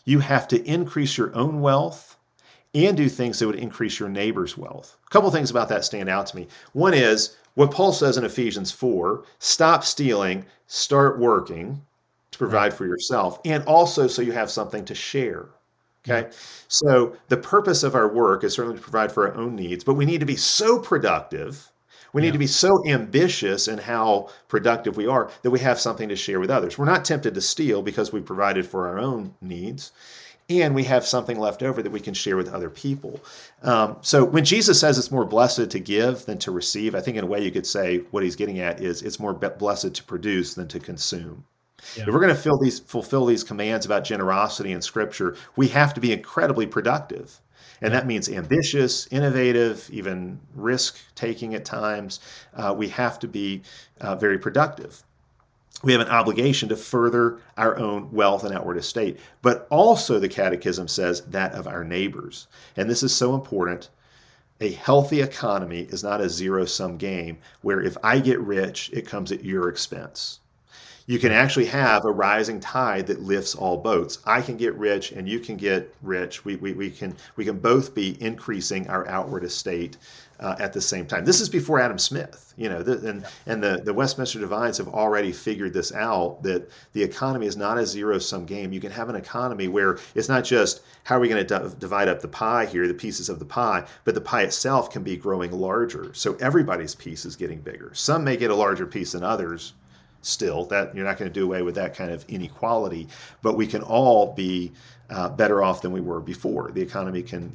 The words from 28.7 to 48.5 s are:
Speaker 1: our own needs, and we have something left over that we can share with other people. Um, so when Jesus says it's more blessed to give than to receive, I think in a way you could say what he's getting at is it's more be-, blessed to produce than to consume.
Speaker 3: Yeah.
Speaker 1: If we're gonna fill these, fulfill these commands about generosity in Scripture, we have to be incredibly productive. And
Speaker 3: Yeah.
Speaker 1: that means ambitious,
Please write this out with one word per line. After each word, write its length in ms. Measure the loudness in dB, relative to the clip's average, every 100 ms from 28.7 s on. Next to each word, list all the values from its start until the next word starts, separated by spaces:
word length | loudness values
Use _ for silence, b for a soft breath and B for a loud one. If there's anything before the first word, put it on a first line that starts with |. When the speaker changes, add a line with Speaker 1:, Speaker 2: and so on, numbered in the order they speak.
| -2 -4
Speaker 1:
our 120 | -2
own 340 | -4 -4 -8 -12
needs, 500 | -12 -8 -8 -10 -14 B B B B B -2
and 280 | 2 4 2
we 80 |
have 220 | 4 4 4
something 340 | 0 -2 -2
left 240 | -2 -2
over 180 | -4 -2
that 100 | -4
we 80 | -6
can 140 | -8
share 240 | -6 -2 0
with 160 | -2
other 160 | -6 -8
people. 500 | -6 -6 -6 -8 -14 B B B B
Um, 340 | 2 4 4 0
so 220 | 4 6
when 220 | 8 6 4
Jesus 340 | 4 6 6
says 200 | 6 4
it's 100 | 2
more 160 | 0 2
blessed 460 | 4 4 4 -2
to 80 | -4
give 440 | 0 2 2 0 -6
than 120 | -8
to 140 | -4
receive, 420 | -4 -2 -2 -2
I 80 | -2
think 160 | -4 -4
in 60 |
a 40 | -2
way 160 | 0
you 60 | 0
could 160 | -2 -4
say 380 | -2 0 0 0
what 100 | -2
he's 120 | -2 0
getting 240 | -4 -2
at 200 | -4 -2
is 220 | -4 -4
it's 180 | -6 -6
more 140 | -6
be-, 160 | -4 -4 -2
blessed 380 | -2 -2 -4 -8
to 80 |
produce 500 | -10 -6 -2 -2 -2
than 140 | -6 -10
to 120 | -12
consume. 640 | -12 -8 -6 -6 -10 -16 -20 _ _ _ B -8
Speaker 3:
Yeah. 60 |
Speaker 1:
If 100 | 0
we're 80 | 4
gonna 140 | 6 4
fill 240 | 4 4
these, 200 | 4 0
fulfill 460 | -6 -6 -2 2 4
these 180 | 2
commands 440 | 0 -4 -2 -2 0
about 160 | 0
generosity 680 | 0 -2 2 2 2 -2 -6
in 120 | -6
Scripture, 520 | -4 -4 -4 -2 -4 B B 2
we 120 | 4
have 260 | 6 4 2
to 40 |
be 140 | -2
incredibly 540 | -2 -4 0 2 2 -2
productive. 760 | -2 0 -2 -4 -12 -14 -20 _ B B B
And 100 | 0
Speaker 3:
Yeah. 80 | 0
Speaker 1:
that 80 | 0
means 220 | -2 -2
ambitious, 800 | -6 0